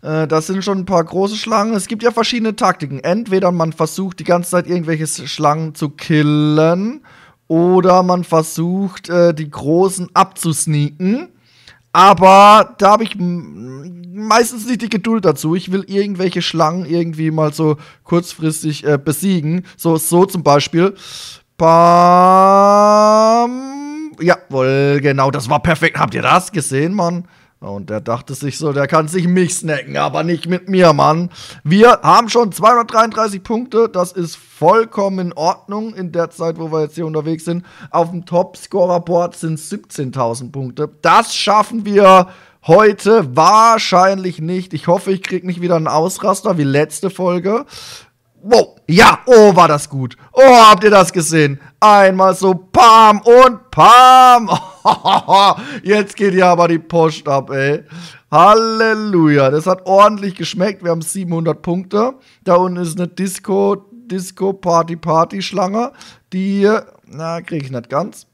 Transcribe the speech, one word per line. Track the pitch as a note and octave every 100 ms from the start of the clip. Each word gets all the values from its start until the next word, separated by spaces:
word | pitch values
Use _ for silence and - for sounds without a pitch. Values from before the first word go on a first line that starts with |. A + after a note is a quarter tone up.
Äh, | D3 D#3 D#3
das | D#3 D#3+
sind | F#3+
schon | F#3+ G3
ein |
paar | F#3 F#3
große | E3 F3+ G3 G#3+
Schlangen. | - A3 G#3+
Es | A3 F#3
gibt | A3
ja | A#3
verschiedene | A#3 A3 B3 A3
Taktiken. | G#3+ A3 F3+ C#3+ C3+
Entweder | D3+ G3 A3+ F#3+ F#3
man | F3 D#3+
versucht, | D#3 D#3 - F#3+ -
die |
ganze | D#3+ F3 F3
Zeit | F3+ F3
irgendwelche | F3 D#3 D#3+
S-, | D#3 - D3
Schlangen | - D3+ D3+ D#3+
zu | D3+ D3+
killen. | D3 - D#3 D3 D3+ D3+ D3+ D#3+ F3 G#3 D4 _ _ _ _ _
Oder | E3 F3 F#3 F3+ F#3
man | F#3 F3+
versucht, | E3+ D#3+ D#3+ - E3+ F#3 G3 - -
äh, | F3 F3
die | D#3 D3+
großen | D3 C3 E3+ F#3+ F#3+ F3
abzusneaken. | F3 F#3 - E3+ C#3+ - D3+ D3 D3 F#3 B3 F4+ _ _ _ _ _ _
Aber | E3+ F#3+ F#3+ F#3+ G3 G3+ G#3+ G#3 -
da | G3
hab | G#3+
ich | A3 G3+
m-, | F3 F3 G#2+ D2+ A#2+ C3 D3+ F3 F3
meistens | F#3 G#3+ A3 A#3 B3 G#3+
nicht | A#3
die | A3+
Geduld | A3 A3+ A3+
dazu. | F3+ C#3+ D#3
Ich | F3+ F3+
will | F#3+ F#3+
irgendwelche | G3 G3+ F#3 F#3 F3
Schlangen | E3+ D#3+ D#3 F3
irgendwie | D#3+ E3+ E3+ D#3 D#3+
mal | D#3 D3+
so | D3+ D#3 D3 - _
kurzfristig, | _ E3+ F3 - D#3+ D3+ D#3 D3
äh, | D3 C#3+
besiegen. | C#3+ D3 G3 F#3 D3+ F3 F3 _
So, | E3 D#3+
so | - E3+ F#3+
zum | F3+
Beispiel. | D3 C#3+ C#3 E3 F#3+ G3 - - - - _ _
Bam. | E3 E3 E3+ F3 F3 F3+ F3+ F#3+ F#3+ G3 G3+ G#3 G#3 G#3 G#3+ G#3+ A3 A#3 A#3+ B3+ C4+ C#4 C#4+ D4+ D#4 -
Jawohl, | E3+ E3 _ C3+ C3 C3+ C#3+ C#3+
genau, | C#3+ C3+ C3+
das | C#3 A2+
war | D3
perfekt. | - D#3 E3 D3+
Habt | D#3
ihr | A#2+
das | A#2 E3+ F3+
gesehen, | F3 - C3+ D#3+
Mann? | G3+ E3+ F3 F3+ _ _ _
Und | G2 G2+ G2
der | G#2+
dachte | A#2 A#2 -
sich | C3 C#3+ B2+
so, | D#3
der | C#3 C#3
kann | D#3+ D#3
sich | F#3 F3
mich | F3+ F#3 -
snacken, | D#3 D3 C3 C#3
aber | D3 C#3+
nicht | D#3+ E3+ E3+
mit | F3+ -
mir, | F#3+ F3
Mann. | C#3+ C#3+ D#3 F3 - - -
Wir | D3 F#3+ A#3 -
haben | D3 F#3 A#3
schon | A#3+ A#3
zweihundertdreiunddreißig | D#3 G#3 A#3+ A3+ A3+ A3+ G#3+ A3 G3
Punkte, | F#3 A3+ B3 G#3+ A3+
das | F#3 F3+
ist | F#3+ E3+ -
vollkommen | _ _ D3+ G#3+ A3+ - G3 F#3+
in | F3
Ordnung | C#3+ D#3+ G3 - G3+ A3+
in | G#3+ F3+
der | E3+ E3+
Zeit, | - E3 E3
wo | E3
wir | D#3+
jetzt | D3+
hier | D#3+ D#3+
unterwegs | D#3 D3+ D#3+
sind. | E3+ E3+ - - -
Auf | E3 E3+
dem | F3+
Topscorer-Board | - F3 F#3 - - G3 F3+ F3 E3+ F3 F3
sind | - E3 D#3
siebzehntausend | - G#3 _ - C3+ C3+ A#2 A#2 B2
Punkte. | C#3 B2+ B2 D3+ _
Das | E3+ F#3+ A#3
schaffen | - - G#3 G#3 A3+
wir | G#3 G3+ G3 F#3+ F3+ - _ _ -
heute | F3 G#3+ G#3 G3 A3+ D3+
wahrscheinlich | B2+ E3 G#3+ A3+ A3+ - F#3 F#3 G3 F#3 E3+
nicht. | D#3+ F3+ F#3
Ich | D3 -
hoffe, | F#3 G3
ich | F#3+
krieg | - F#3
nicht | F3+ F3
wieder | F3
einen | E3+ D#3
Ausraster | C#3+ E3+ - - G3 A3 F3
wie |
letzte | C#3 C#3 D3+ - F#3+
Folge. | F3+ F#3 F3+ F3+ A3+ C#4+ - - - _ _ _ _ G3
Wow, | A#3 - _ -
ja, | E3+ G#3+ -
oh, | - A#3+ G#3 F3+
war | E3
das | D3 -
gut. | C3+ B2+ - _
Oh, | -
habt | C4+ B3 A3 G3+
ihr | G#3
das | G3+ F3+
gesehen? | F#3 D#3 D#3+ D3 C#3 _ _
Einmal | G#3+ G3+ F#3+ F#3 F#3+
so, | F#3 F#3+
pam | F#3 - - A#3+ A3+ A3 G#3
und | A#3 A#3+ B3+ A3+ _
pam. | - E3+ A#3+ B3+ B3+ B3+ A#3+ G#3 - - -
<laughs> | - - - - - F#3 G3 D#3+ C4 C4+
Jetzt | F3+ G#3+ G3+
geht | - G3+
hier | F#3 F3+
aber | F3 E3+
die | E3
Post | E3 E3+ D#3+ D#3 -
ab, | C#3 B2+
ey. | C3+ C#3 D3+ - E3 E3+ - _
Halleluja, | D3+ F#3 G#3+ A3+ A3 A3+ A3 G#3+ F#3 D#3 D3 C3+
das | D3 E3
hat | F#3 F#3
ordentlich | G3 G#3 G#3+ G3
geschmeckt. | F3+ E3 - G3 F#3+
Wir | F3
haben | E3
siebenhundert | D#3+ G3 F3+ E3 E3 D3+
Punkte. | - F3 F#3 G#3 A#3+ C4 _ _
Da | - F3
unten | F#3 F3
ist | F3 D#3
eine | F3
Disco, | F3 F#3+ F#3 - F#3+ G3+ G3 _
Disco, | - - F#3+ F3+ - F#3+
Party, | F#3+ F3+ E3+ E3 E3+
Party, | E3+ D#3+ E3+ G3+
Schlange. | F3+ F#3 F#3 G#3 A#3+ _ - _ _
Die, | F#3 F#3+ G3 G3+ A3 - _ _
na, | C#3 D#3+ E3+
krieg | F3 E3+
ich | C3+
nicht | B2+ A#2
ganz. | C3+ G3+ - _